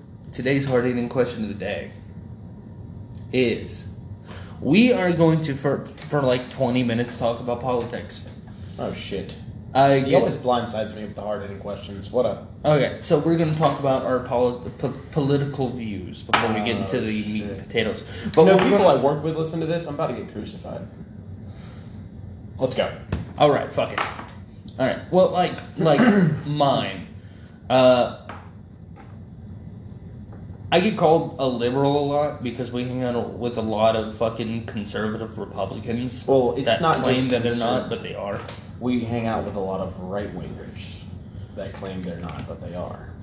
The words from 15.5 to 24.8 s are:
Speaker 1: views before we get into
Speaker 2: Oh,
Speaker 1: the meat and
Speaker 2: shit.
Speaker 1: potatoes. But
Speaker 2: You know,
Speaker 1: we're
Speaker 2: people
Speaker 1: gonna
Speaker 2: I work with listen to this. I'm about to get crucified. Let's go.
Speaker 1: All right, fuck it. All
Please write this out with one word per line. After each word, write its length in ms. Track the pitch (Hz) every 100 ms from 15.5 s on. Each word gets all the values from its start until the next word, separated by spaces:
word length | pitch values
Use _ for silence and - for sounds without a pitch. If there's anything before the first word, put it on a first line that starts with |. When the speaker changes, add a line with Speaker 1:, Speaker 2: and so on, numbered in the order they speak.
| - 127
Speaker 1:
views 520 | 123 110 95 87 -
before 260 | - 113 117
we 80 | 110
get 140 | 110 104
into 200 | - 123
Speaker 2:
Oh, 20 |
Speaker 1:
the 60 | 110
meat 360 | 107 104 107
and 120 | 101 92
Speaker 2:
shit. 20 | -
Speaker 1:
potatoes. 340 | 117 107 - - - -
But 80 | -
Speaker 2:
You 40 | 175
know, 80 | 190
Speaker 1:
we're 60 |
Speaker 2:
people 140 | 185 202
Speaker 1:
gonna 200 | 185 131
Speaker 2:
I 20 |
work 220 | 135 151
with 140 | 156 156
listen 240 | 160 165
to 60 | 160
this. 200 | 170 156
I'm 80 |
about 140 | 143 160
to 60 | 113
get 160 | -
crucified. 520 | 104 - - - - - - - - - - - - - - - - - - - - - -
Let's 160 | 131
go. 180 | - 95 - - - - -
Speaker 1:
All 140 | 147
right, 200 | 127 -
fuck 200 | - -
it. 80 | - - - - - - - -
All 80 | -